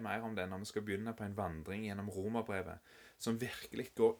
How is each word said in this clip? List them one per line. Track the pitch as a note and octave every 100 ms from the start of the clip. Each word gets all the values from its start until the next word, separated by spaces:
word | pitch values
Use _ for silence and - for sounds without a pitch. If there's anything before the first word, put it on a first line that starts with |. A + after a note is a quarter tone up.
mer | A2 G#2 A2+
om | G#2
det | F#2
når | F#2+ G#2
vi |
skal | G#2+
begynne | G#2 G2 A2+ A2+
på |
en | G#2 G2+
vandring | F#2 D#2+ D#2+ G2+ G#2+
gjennom | G2 G2+
Romerbrevet, | F#2+ G2+ A#2 A2 G2 F2+ F2 - - - -
som | - A2+
virkelig | B2 - - A2+ B2 -
går | A2+ A2+